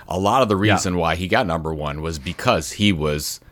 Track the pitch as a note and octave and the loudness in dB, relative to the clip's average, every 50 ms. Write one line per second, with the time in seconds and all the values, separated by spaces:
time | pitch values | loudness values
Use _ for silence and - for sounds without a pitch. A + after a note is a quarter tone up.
0 | - - - F#2 F#2+ G2+ A2+ C3+ C3 G#2+ G#2 F#2 G2+ G#2+ G2+ F2 - F#2+ F2+ F2 | -10 -6 -4 0 2 2 4 4 4 4 2 2 4 4 2 2 2 0 0 0
1 | E2 D#2+ D#2+ E2 F#2 F2+ G2+ A#2 C3 F2+ E2 E2 D2+ D#2+ D#2+ D2+ D2 D2 C#2+ D2+ | 0 0 0 -2 -2 0 0 0 2 0 -2 -2 -2 -4 -6 -4 -6 -6 -6 -6
2 | D2+ D#2+ D#2+ D2+ C2+ F2 F2 - - B2+ A#2 E2+ D#2 - - - G#2 G#2 F#2+ D#2 | -6 -6 -6 -6 -6 -8 -8 -2 0 2 2 2 0 -4 -2 0 2 2 2 2
3 | D2 D2+ D2 D2 D2 - - - - - | 0 -2 -2 -2 -4 -6 -10 -12 -16 -20